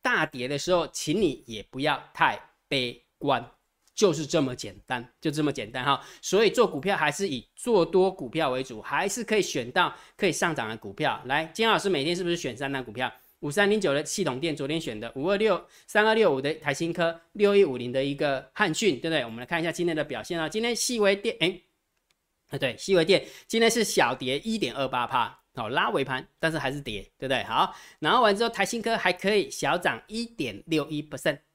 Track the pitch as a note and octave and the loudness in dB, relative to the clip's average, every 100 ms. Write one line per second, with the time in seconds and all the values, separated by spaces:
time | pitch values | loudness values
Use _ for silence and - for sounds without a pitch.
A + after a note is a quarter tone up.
0 | C4 A#3 D#3 C3 B2 C#3+ - F3+ D#3 - | 0 0 0 -2 -4 -4 2 2 2 -4
1 | - E3+ F#3+ C3 - A2 G2 C3 D3 C#3+ | -2 2 2 0 -10 -14 -12 -4 -2 -2
2 | - - D#3 G#2 - _ _ C#3 B2 A#2+ | -6 0 2 2 -10 _ _ -2 -2 -6
3 | _ _ C#3+ B2+ A2+ _ _ _ _ - | _ _ 0 0 -2 _ _ _ _ 2
4 | G#3 D3+ D3 E3+ C3+ B2 G#2+ G2 - B2+ | 4 4 0 0 0 -2 -12 -14 -8 -8
5 | A#2 _ D#3+ D3 D3+ C#3 G#2+ B2+ B2+ C3+ | -8 _ -4 0 -2 -2 -6 -4 0 0
6 | - - - F#3+ A3 - G#3+ D#3+ D#3+ F#3 | -2 -14 0 4 4 4 2 2 -2 0
7 | D3+ C#3+ G3 C3 - _ - A#3 E3 F#3 | 0 0 -4 -4 -8 _ 2 2 4 4
8 | F#3+ F#3 B2+ D#3 D3+ B2+ C3 A2 G#2 C#3 | 2 0 -8 -2 0 0 -4 -10 -4 -2
9 | F#3+ B3 A3+ G#3+ - D3 A#2+ F#3 E3 - | -2 -4 -2 0 0 -2 -2 0 0 -2
10 | - _ G3+ D#3 F3+ D3+ A2+ A2 G#2 G2 | -20 _ -2 2 0 0 -4 -6 -10 -4
11 | D3 G#2+ B2 C#3+ D#3+ - A3+ F#3+ G3 E3+ | -2 -2 -2 -2 -2 -2 2 2 2 0
12 | C#3 F3 F3 E3+ C#3+ A2+ C#3 C#3 A#2+ G#2+ | 0 -2 -2 -2 -4 -6 -6 -4 -6 -4
13 | B2+ - _ _ C#3+ D3 G3+ G#3+ F#3+ C#3 | -6 -6 _ _ -6 2 2 4 2 0
14 | D3+ - E3+ B2 D#3+ D3 C#3 E3 D#3 G#2+ | -2 -2 -2 0 -4 -4 -4 -4 -6 -8
15 | A#2 C3 D3+ G3+ A3 F3 - - _ G#3+ | -10 -4 -2 2 2 2 -2 -20 _ 2
16 | G#3+ A3 G#3 C3+ C#3 D#3 - C#3 E3+ E3+ | 4 6 4 4 0 -2 -2 -2 -2 0
17 | E3 E3 _ G3+ G3+ G3+ F#3 B2 A#2+ B2+ | -2 -2 _ 2 4 6 6 2 -2 0
18 | C#3 C#3+ D3 C3+ - - G#3 D#3 A3 C3 | 0 0 0 -2 -4 -2 0 2 0 0
19 | E3 D#3+ A#2 A2+ B2 E3+ E3+ E3 F3 D#3+ | 0 -2 -2 -8 -6 -2 -2 0 -2 0
20 | D3 B2 - E3+ D#3 G#3 A#3 A#3 - A#3+ | -4 -6 -6 -4 -2 -2 -2 -2 -2 2
21 | G3+ G3 A3+ - G#3+ F#3+ _ _ _ _ | 2 2 -2 0 -2 -2 _ _ _ _
22 | _ _ _ _ _ C#3 C3+ A2+ - F#3+ | _ _ _ _ _ -4 -4 -4 2 2
23 | E3 F3+ - - - A3+ A#3 A#3 G#3 - | 6 2 2 -18 -4 2 4 4 0 2
24 | B2+ B2+ C3 C3+ A3+ A3 B2 A#2 C3+ B2+ | 2 2 -2 -2 -2 -2 -2 -2 -2 -2
25 | A#2+ B2+ A2+ - _ - A2 C3+ G#3+ G3+ | 0 0 0 -4 _ -10 -4 -2 0 0
26 | C3+ C3 E3 _ E3 D#3 C3+ C#3+ C#3 G#2 | -2 -4 -8 _ -2 -2 -4 -6 -8 -8
27 | - _ C3+ C3 G2 A#2 F#3 - - - | -10 _ -2 -2 0 0 0 -2 -20 -6
28 | D3+ A3 A3+ G3+ A#3 A#3 F#3+ A#3 A3+ - | 2 4 4 2 0 0 -2 -2 -2 0
29 | F#3 F3+ F#3+ G#3 F3+ - C#3+ E3+ D3+ A#2 | 0 0 2 0 0 -4 -2 0 0 -4
30 | - G#3+ A#3 - C3+ G2+ - D#3+ C#3+ D3+ | -8 -10 -10 -6 -8 -8 -4 -2 -2 -6
31 | D3 C#3 - C#3+ _ | -8 -6 -4 -4 _